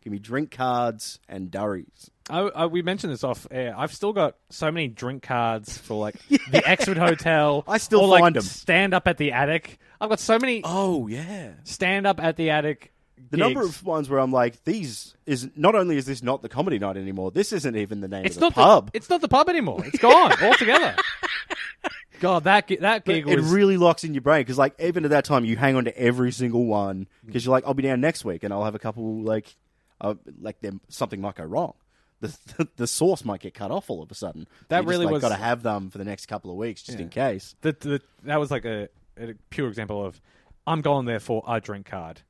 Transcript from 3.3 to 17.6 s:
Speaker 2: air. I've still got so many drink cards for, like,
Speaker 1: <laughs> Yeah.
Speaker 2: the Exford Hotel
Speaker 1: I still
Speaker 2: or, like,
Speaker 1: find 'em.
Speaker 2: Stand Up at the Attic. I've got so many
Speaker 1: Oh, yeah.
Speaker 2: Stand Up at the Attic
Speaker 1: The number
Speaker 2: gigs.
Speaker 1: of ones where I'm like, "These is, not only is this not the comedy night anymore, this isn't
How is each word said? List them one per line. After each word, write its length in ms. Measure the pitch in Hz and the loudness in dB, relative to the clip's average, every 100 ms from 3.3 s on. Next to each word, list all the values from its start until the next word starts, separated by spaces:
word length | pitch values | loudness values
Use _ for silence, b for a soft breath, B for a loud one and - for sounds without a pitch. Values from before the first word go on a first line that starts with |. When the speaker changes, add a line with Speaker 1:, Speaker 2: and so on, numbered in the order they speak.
| 117 - | -6 -8
Speaker 2:
air. 240 | 131 123 107 | -8 -6 -4
I've 160 | 151 | -8
still 200 | - 202 | -4 -4
got 240 | 208 156 - _ | 0 0 -2 _
so 220 | - 156 | -6 -4
many 160 | 165 151 | -2 -4
drink 360 | 113 123 135 | -6 -8 -8
cards 540 | - 123 117 113 107 - | -4 -2 0 -2 -8 -16
for, 180 | - 107 | -8 -4
like, 160 | 104 - | -4 -8
Speaker 1:
<laughs> 80 | - | 0
Yeah. 80 | 143 - | 0 2
Speaker 2:
the 80 | 131 | 2
Exford 360 | - 180 - 180 | 4 2 2 2
Hotel 720 | 170 165 - 160 151 143 - | 2 2 2 4 4 2 0
Speaker 1:
I 120 | 214 | -4
still 220 | - 214 | 4 6
Speaker 2:
or, 60 | 190 | 8
like, 140 | 180 | 8
Speaker 1:
find 160 | 170 147 | 8 4
'em. 60 | |
Speaker 2:
Stand 500 | 95 - - 170 196 | -4 -10 0 2 4
Up 140 | 180 180 | 2 0
at 80 | 170 | 0
the 160 | 147 | -2
Attic. 440 | 123 139 160 - - b b | 0 0 0 -6 -20 b b
I've 80 | 214 | -2
got 140 | 214 | -2
so 180 | - 226 | 2 2
many 220 | 262 233 | 2 -2
Speaker 1:
Oh, 440 | 160 185 196 170 110 | -2 -2 0 0 -2
yeah. 460 | 117 165 202 135 76 - | -6 -8 -10 -14 -18 -16
Speaker 2:
Stand 400 | - 185 196 196 | -4 -2 0 0
Up 140 | 180 | 0
at 140 | 165 160 | 0 0
the 140 | 160 | 0
Attic 420 | 151 151 147 - _ _ _ 127 | 0 0 -4 -10 _ _ _ -6
Speaker 1:
The 60 | 143 | 0
number 240 | 220 262 | 2 2
Speaker 2:
gigs. 160 | 202 151 | -2 -4
Speaker 1:
of 40 | 185 | -4
ones 240 | 160 139 | -4 0
where 100 | 135 | 0
I'm 120 | 131 | 2
like, 320 | 127 120 120 | 2 2 0
"These 520 | - 220 160 104 - _ - | -4 -4 -4 -10 -16 _ -6
is, 240 | 135 127 147 | -6 -6 2
not 160 | 160 214 | 4 4
only 220 | 180 151 | 2 -2
is 80 | 127 | -4
this 160 | 135 | -6
not 200 | 120 131 | -4 -4
the 60 | 117 | -4
comedy 280 | 123 110 113 | -4 -2 -2
night 160 | 98 95 | -4 -6
anymore, 340 | 95 98 92 | -8 -6 -4
this 200 | 123 202 | -2 -2
isn't 240 | 208 | -2